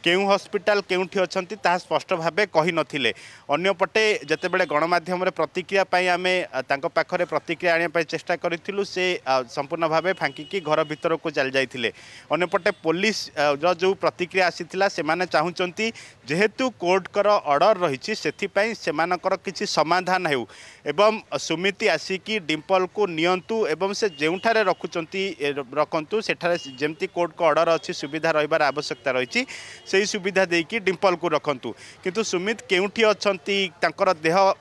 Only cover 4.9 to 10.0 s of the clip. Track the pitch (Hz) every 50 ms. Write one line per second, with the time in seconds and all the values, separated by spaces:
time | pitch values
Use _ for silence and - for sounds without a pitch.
4.9 | 175 175 160 175 185 180 185 185 175 - 160 147 _ 185 175 - 196 196 185 -
5.9 | - 180 185 180 175 175 185 180 185 180 165 - - 131 131 _ 143 139 147 170
6.9 | _ 165 156 - 180 175 175 170 160 147 - - 170 - 180 175 170 165 170 170
7.9 | 151 170 160 - - 156 - - 175 160 - 175 170 170 _ - 196 202 196 -
8.9 | - 185 185 185 180 - - 139 135 131 127 117 - 151 139 135 165 165 165 160
9.9 | 156 165